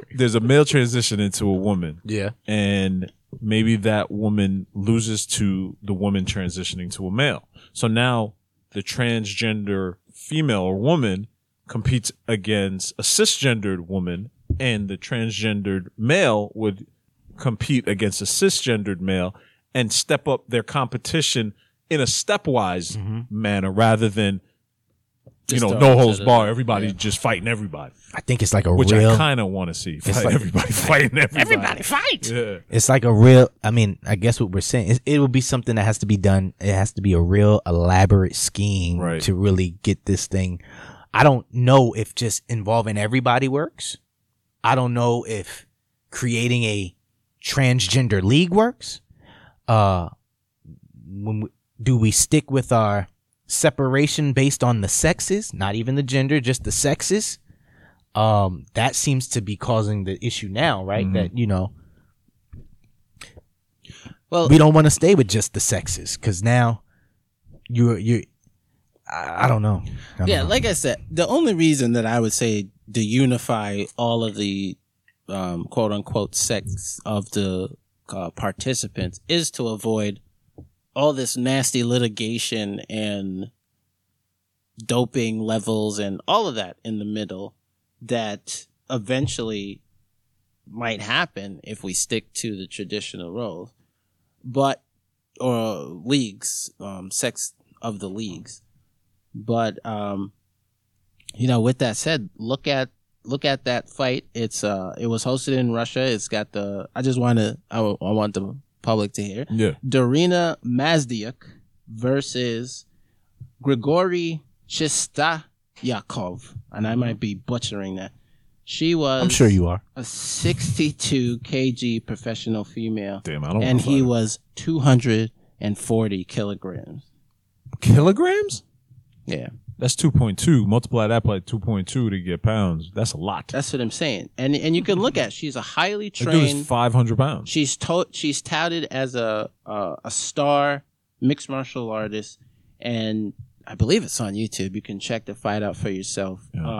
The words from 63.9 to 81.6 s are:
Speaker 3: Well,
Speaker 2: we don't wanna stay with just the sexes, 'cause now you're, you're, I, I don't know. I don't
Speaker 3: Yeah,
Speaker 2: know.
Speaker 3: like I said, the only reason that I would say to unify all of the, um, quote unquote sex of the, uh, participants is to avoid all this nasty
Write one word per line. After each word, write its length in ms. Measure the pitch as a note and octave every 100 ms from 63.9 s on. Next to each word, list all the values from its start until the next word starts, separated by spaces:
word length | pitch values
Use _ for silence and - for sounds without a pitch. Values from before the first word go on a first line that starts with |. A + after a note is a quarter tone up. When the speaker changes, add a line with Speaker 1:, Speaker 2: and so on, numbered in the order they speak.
| - - - -
Speaker 3:
Well, 180 | - A#2+
Speaker 2:
we 100 | D3+
don't 160 | D3+
wanna 160 | D#3 D3+
stay 240 | - E3
with 140 | F#3+ G2+
just 260 | G#2+ -
the 60 | G#2
sexes, 560 | - F#2 - - - -
'cause 260 | A2+ F#2
now 400 | A2+ B2 A#2+ A2+ _ _ _ _ _ _ _ - -
you're, 280 | A#2+ A#2+ G2+
you're, 240 | A2 A2+ - _ _ _ _ _ _ _ -
I, 340 | E2+ C#2+ E2+
I 40 | B2+
don't 140 | A2
know. 200 | G#2 F#2 - - - -
I 20 |
don't 100 | F#2
Speaker 3:
Yeah, 140 | G3
Speaker 2:
know. 60 | -
Speaker 3:
like 180 | A#3 A3+
I 80 |
said, 240 | E3+ C3+ - -
the 160 | D#3+ F3
only 280 | C#4 D#4
reason 380 | E3+ E3 C#3+ A#2+
that 120 | A#2+
I 160 | A2 A#2
would 120 | A2
say 340 | - A#2 G#2 G2 _ -
to 80 | A2
unify 840 | G#2+ B2 C3 B2 - A2+ G#2 G2+ G2 -
all 280 | A#2 A#2
of 100 | A2+
the, 420 | G#2 G2+ G2 F#2+ F2+ _ _ _ _ -
um, 360 | F#2+ F2+ E2+
quote 280 | E2 - A2
unquote 420 | G#2 - A2+ G2+
sex 640 | - - G#2+ G2 G2 - - -
of 240 | G#2 G2
the, 400 | G#2 G2 F#2 A#2+ - _ _ -
uh, 200 | G2 F2
participants 920 | - G#2 - C3 B2 G#2 - F2+ - -
is 220 | E3+ D#3+
to 160 | - A#2
avoid 520 | G#2+ A2+ A2 G#2 G2+ _ _ _ - - _ _
all 180 | C3 D3
this 240 | C3+ B2 B2+
nasty 480 | B2+ C3+